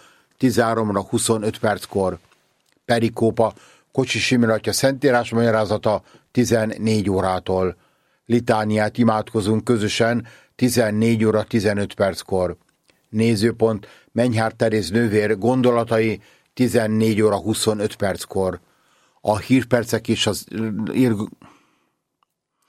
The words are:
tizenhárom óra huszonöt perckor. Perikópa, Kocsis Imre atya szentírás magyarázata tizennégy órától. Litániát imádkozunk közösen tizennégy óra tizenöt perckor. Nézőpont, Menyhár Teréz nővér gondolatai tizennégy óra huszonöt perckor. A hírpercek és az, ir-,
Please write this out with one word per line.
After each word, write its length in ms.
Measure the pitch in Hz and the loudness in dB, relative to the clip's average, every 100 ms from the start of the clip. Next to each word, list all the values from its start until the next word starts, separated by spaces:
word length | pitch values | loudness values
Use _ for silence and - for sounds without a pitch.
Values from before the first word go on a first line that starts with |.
| - _ _ - | -18 _ _ -2
tizenhárom 520 | 131 113 113 113 107 | 0 2 2 0 0
óra 140 | 98 | -2
huszonöt 560 | 98 117 - 110 107 - | -2 -2 0 0 -2 -2
perckor. 600 | 110 98 - 101 92 87 _ _ _ _ _ _ | -2 -4 -4 -2 -2 -4 _ _ _ _ _ _
Perikópa, 680 | - 117 113 113 113 - 110 - - _ _ | -2 0 0 0 0 2 -2 -2 -20 _ _
Kocsis 380 | - 127 117 - | -4 -2 -2 0
Imre 220 | 123 113 | 2 2
atya 200 | 110 - | 0 -2
szentírás 580 | - 135 135 143 120 117 | 0 0 0 2 2 0
magyarázata 720 | 113 117 110 101 107 110 98 - - _ | 0 2 0 0 -2 0 -2 -6 -20 _
tizennégy 800 | 123 120 117 110 - 110 107 98 | -2 2 2 0 -2 -2 0 0
órától. 640 | 95 92 92 - 92 92 - _ _ _ _ - | 0 0 -2 -2 -2 -2 -6 _ _ _ _ -2
Litániát 720 | 120 120 110 107 107 107 - | 0 2 0 2 0 0 2
imádkozunk 640 | 113 110 - 113 98 110 | 2 2 -2 -2 0 0
közösen 600 | 117 117 104 - 117 120 117 - _ - | 0 0 0 0 0 -2 -6 -18 _ -2
tizennégy 680 | 127 123 107 107 113 113 | 0 2 0 2 2 2
óra 180 | 110 107 | 2 0
tizenöt 520 | 101 117 101 101 98 | 0 0 0 -2 -4
perckor. 640 | - 98 85 - 95 90 82 _ _ _ _ _ | -2 -2 -2 -4 -2 -2 -6 _ _ _ _ _
Nézőpont, 800 | 107 113 107 117 117 113 104 - - _ | 0 0 2 0 2 0 0 -10 -20 _
Menyhár 400 | 113 123 110 110 | -2 0 0 -2
Teréz 380 | - 113 107 85 | 0 0 0 0
nővér 480 | 110 117 104 104 104 | 0 2 2 0 0
gondolatai 840 | 117 131 123 117 113 113 110 98 - _ _ | 0 2 2 2 0 0 0 -4 -10 _ _
tizennégy 680 | - 123 120 110 110 113 104 | -2 0 0 0 0 2 2
óra 140 | 107 101 | 2 0
huszonöt 600 | 110 107 110 107 104 - | -2 -2 0 0 -2 -4
perckor. 640 | 101 85 - 98 92 87 _ _ _ _ _ _ | -4 -4 -6 -4 -2 -4 _ _ _ _ _ _
A 160 | - 104 | -2 -2
hírpercek 680 | - 127 117 120 107 110 113 | 2 0 2 0 0 -4 -2
és 180 | 110 107 | -2 -2
az, 200 | 95 - 107 113 104 107 | -4 -6 -8 -6 -6 -4
ir-, 360 | - 127 104 107 - - _ _ _ _ _ _ _ _ _ _ _ | 0 2 0 -6 -12 -20 _ _ _ _ _ _ _ _ _ _ _